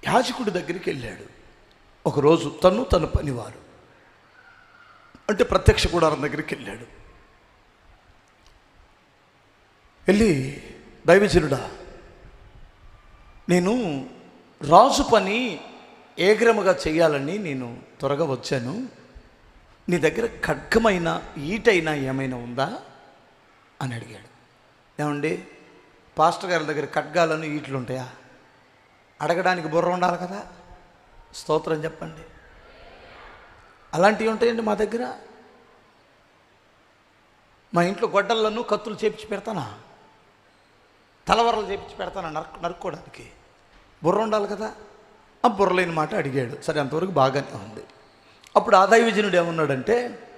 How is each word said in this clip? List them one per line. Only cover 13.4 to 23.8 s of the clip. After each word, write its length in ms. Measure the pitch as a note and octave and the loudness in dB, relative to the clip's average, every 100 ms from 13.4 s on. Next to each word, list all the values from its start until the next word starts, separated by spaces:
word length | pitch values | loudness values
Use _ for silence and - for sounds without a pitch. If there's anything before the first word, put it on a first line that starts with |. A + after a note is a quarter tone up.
| - | 0
నేను 580 | F3+ F3+ B3 G#3 C#3 C3 - - - - _ C3+ | 2 2 0 -2 -6 -8 -18 -20 -20 -20 _ 6
రాజు 340 | E3+ B3+ C4+ | 8 8 4
పని 580 | - A3+ F#3+ G#3+ B3+ D#3 - - - - - - | 4 2 2 -2 -2 -6 -14 -20 -20 -20 -20 0
ఏగ్రముగా 580 | F3 G#3+ A#3 G#3+ F#3+ F3+ E3 | 2 4 4 4 2 2 0
చేయాలని 500 | D#3 E3 C#3+ C#3 G3+ | 2 2 2 -2 -6
నేను 400 | F#3 C3+ A#2+ A#2+ - - | -6 -6 -8 -12 -18 -8
త్వరగా 260 | C#3 C#3+ | -4 -2
వచ్చాను, 640 | D#3+ C3 - C3+ A#2+ F#3 B3+ - - - - _ - - _ _ - | -2 -2 -4 -4 -4 -8 -10 -14 -20 -20 -20 _ -20 -20 _ _ -2
నీ 100 | F3 | 0
దగ్గర 300 | D3+ D#3 A3+ - | 2 0 -6 -4
ఖడ్గమైనా 800 | - C#3+ - A3+ A3+ F#3 E3 E3 - - | -4 -4 0 2 4 2 0 -4 -6 -10
ఈటైనా 560 | C#3+ G#3+ A#3 F#3 D#3+ | -6 0 4 4 2
ఏమైనా 420 | D3+ C3+ C3 C3+ B2 | -2 -2 -2 -4 -6
ఉందా?" 420 | A#2+ A#2+ C#3 B3 - - - - _ _ _ _ _ _ | -8 -4 -4 -6 -14 -20 -20 -20 _ _ _ _ _ _